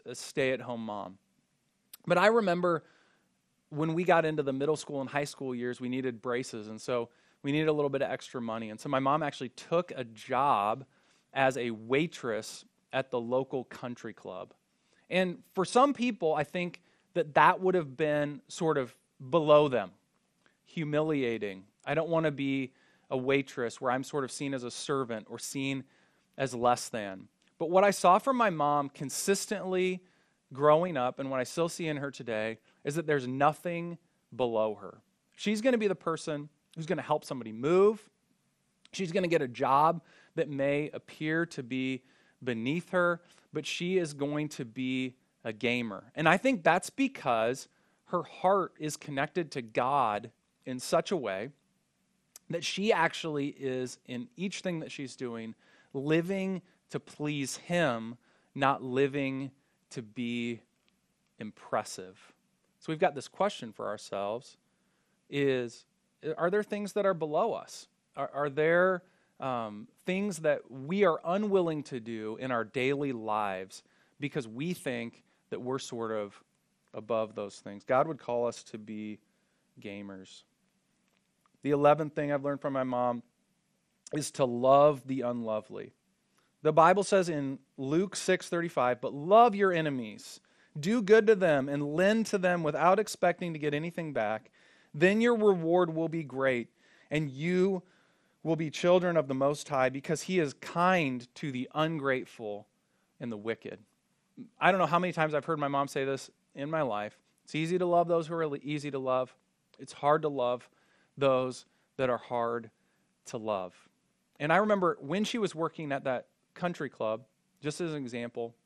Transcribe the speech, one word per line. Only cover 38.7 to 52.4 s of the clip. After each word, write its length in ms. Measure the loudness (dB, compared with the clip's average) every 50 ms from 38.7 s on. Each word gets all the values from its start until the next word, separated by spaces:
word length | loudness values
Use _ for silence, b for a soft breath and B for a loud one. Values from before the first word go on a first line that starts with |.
| _ _ _ _
She's 220 | -8 -6 -4 -2 0
gonna 160 | 0 2 2
get 140 | 2 2 2
a 60 | 0
job 540 | -4 -2 2 4 4 6 6 4 2 0 b b b b b b -4
that 140 | -4 -4 -2
may 420 | -2 -2 0 0 0 0 -2 -4 -8
appear 540 | -12 -16 -16 -12 -6 -4 -2 0 0 -2
to 160 | -4 -6 -10 -8
be 400 | -6 -4 -4 -2 -4 -4 -6 b b b b b b b b -6
beneath 480 | -4 -4 -2 -2 -2 -2 -4 -4 -2
her, 300 | 0 2 2 2 0 -2 b b b b b b -8
but 120 | -8 -6
she 320 | -6 -6 -4 -2 0 0
is 160 | 2 0 0 -2
going 360 | -4 -4 -2 -2 -2 -4 -4
to 160 | -6 -10 -12
be 500 | -10 -8 -6 -4 -2 -2 -2 -4 -6 -8 _ _ _ _ _ -10
a 80 | -10 -6
gamer. 580 | -2 0 0 0 0 -2 -4 -8 -10 -14 -10 -4
And 120 | 0 4 4
I 80 | 4
think 280 | 4 4 2 0 2 4
that's 260 | 4 4 4 0 -4
because 800 | -4 -2 -2 -2 -4 -4 -2 0 2 2 2 0 -2 -4 -8 -16 _ _ _ _ _ _ _
her 180 | -6 -4 -4 -4
heart 480 | -6 -6 0 2 4 4 4 2 -2 -6 -8
is 160 | -8 -8 -8
connected 560 | -8 -10 -6 -4 -2 -2 -2 -2 -4 -4 -4 -6
to 100 | -8 -8
God 680 | -4 0 0 2 2 4 4 4 2 2 -2 -4 -8 -16 _ _ _ _ _ _
in 140 | -10 -10 -8
such 320 | -2 0 2 2 2 0 -2
a 40 |
way 340 | -2 -2 -2 -4 -4 -6 -8 -12 _ _ _ _ _ _ _ _ _ _ _ _ _ _ _ -20 -18